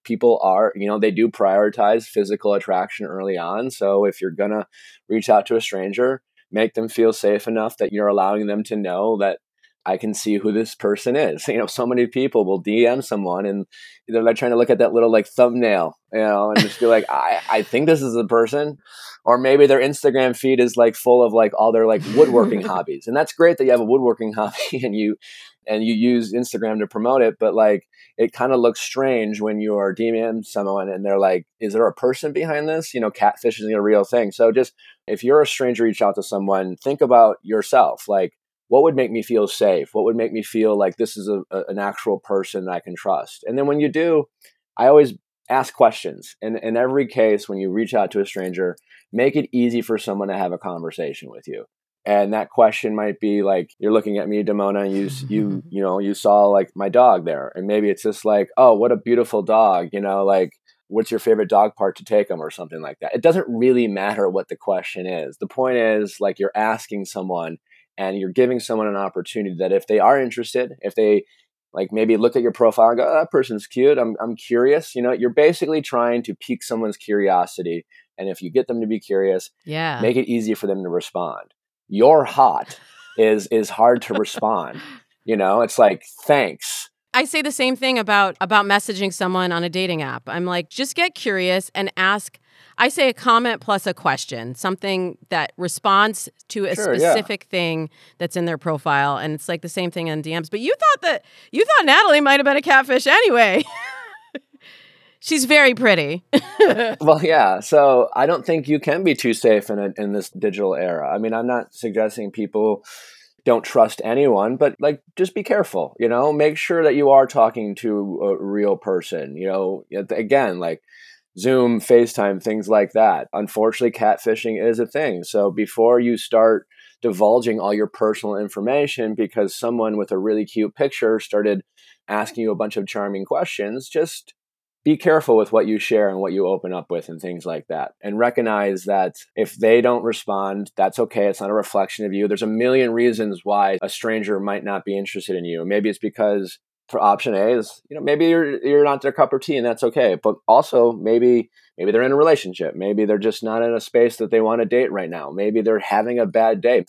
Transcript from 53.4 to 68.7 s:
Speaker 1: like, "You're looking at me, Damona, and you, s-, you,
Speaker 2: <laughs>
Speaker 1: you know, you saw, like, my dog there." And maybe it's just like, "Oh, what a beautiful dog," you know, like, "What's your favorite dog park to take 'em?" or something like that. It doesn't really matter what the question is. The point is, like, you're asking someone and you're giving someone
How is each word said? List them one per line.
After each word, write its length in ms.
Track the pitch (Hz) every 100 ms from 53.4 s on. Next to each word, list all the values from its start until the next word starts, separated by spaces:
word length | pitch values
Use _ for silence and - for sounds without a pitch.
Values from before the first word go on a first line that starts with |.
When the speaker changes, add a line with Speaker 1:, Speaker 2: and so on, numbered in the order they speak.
Speaker 1:
like, 280 | 98 95 87 _
"You're 140 | 104
looking 260 | 110 104 101
at 100 | 90
me, 120 | 104
Damona, 440 | 104 104 98 101 98
and 100 | 98
you, 120 | 98
s-, 180 | 131 131
you, 340 | 107 104 95 -
Speaker 2:
<laughs> 40 |
Speaker 1:
you 140 | 98
know, 160 | 98 92
you 140 | 101
saw, 320 | 101 107 104 101
like, 260 | 101 92
my 140 | - 98
dog 380 | 120 123 95 85
there." 260 | 76 67 -
And 120 | 95
maybe 220 | 107 104
it's 140 | 95
just 200 | 107 101
like, 240 | 107 104 98 -
"Oh, 180 | 127
what 200 | 107 120
a 20 | 113
beautiful 480 | 117 120 117 107
dog," 460 | 92 110 110 92 87
you 80 | 101
know, 240 | 98 98 98
like, 280 | 95 92 _ _ _ -
"What's 240 | 104 110
your 80 | 113
favorite 300 | - 110 95
dog 240 | 104 107 -
park 200 | 98 -
to 80 | 98
take 260 | 107 104
'em?" 80 | 87
or 80 | 78
something 320 | - 82 80
like 180 | 73 -
that. 120 | -
It 80 | -
doesn't 240 | 165 170 151
really 380 | 117 127 123 113
matter 400 | 98 98 104 98
what 180 | 95 92
the 80 | 90
question 500 | - 92 - 98 92
is. 320 | 90 71 -
The 80 | 101
point 300 | - 131 123
is, 380 | 113 107 104 -
like, 180 | 101 92
you're 160 | 98 107
asking 500 | 110 110 - 104 98
someone 520 | 101 92 90 82 80 _ _ _ -
and 200 | 95 98
you're 140 | 95
giving 280 | 90 127 123
someone 280 | -